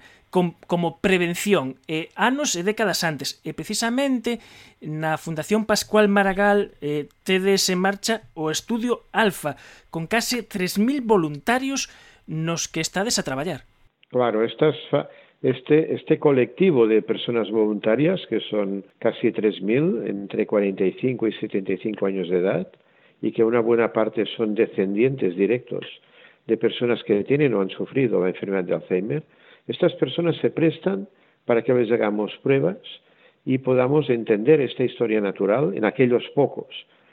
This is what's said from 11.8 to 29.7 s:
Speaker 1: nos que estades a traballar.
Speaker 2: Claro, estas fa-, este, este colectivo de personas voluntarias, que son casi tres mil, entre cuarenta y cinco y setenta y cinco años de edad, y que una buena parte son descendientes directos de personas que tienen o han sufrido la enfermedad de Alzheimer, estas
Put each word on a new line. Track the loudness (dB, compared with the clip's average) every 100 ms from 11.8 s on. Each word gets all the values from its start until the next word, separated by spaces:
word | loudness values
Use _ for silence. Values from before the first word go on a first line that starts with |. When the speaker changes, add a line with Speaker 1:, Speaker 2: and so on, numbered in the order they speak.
| -6 -12 -20 _ -10
Speaker 1:
nos | -4 -4 -4 -6
que | -6
estades | -4 -4 -2 -2
a | -4
traballar. | -4 -4 -8 -12 _ _ _ _
Speaker 2:
Claro, | 0 2 2 0
estas | 2 0 0 -2
fa-, | -4 -4 -12 -20 _
este, | -2 -2 2 2 2 -4
este | -2 2
colectivo | 4 4 2 2 4 6 6
de | 4
personas | 2 -4 -2 -2 0
voluntarias, | 0 2 0 0 2 2 0 -4
que | -4 -2
son | -4 -2 -6 -10 _
casi | -4 0 -2
tres | 2 0 0
mil, | 0 0 0 -2 -4
entre | -8 -6 -4 0
cuarenta | 2 0 0
y | -2 0
cinco | -4 -2 -4
y |
setenta | -4 -6 -6 -4
y | -4
cinco | -6 -4 -2
años | -2 -2
de | 0
edad, | 0 -2 -4 -12 _ _ _ _
y | -4
que | 0
una | 2 2
buena | 2 2 2
parte | 0 0 -2 -4 -2
son | -2
descendientes | 0 0 0 -2 2 0 0 -2 0
directos | 0 0 -4 -10 -10 -18 _ _ -20 _ -4
de | 0
personas | 0 0 -2 -2
que | 0 0
tienen | 2 2 2
o | 2
han | -2
sufrido | -4 -4 0 2 2
la | 0
enfermedad | -2 -4 -4
de | -2 -4
Alzheimer, | -2 -2 -2 -6 -8 _ -20 -16
estas | -10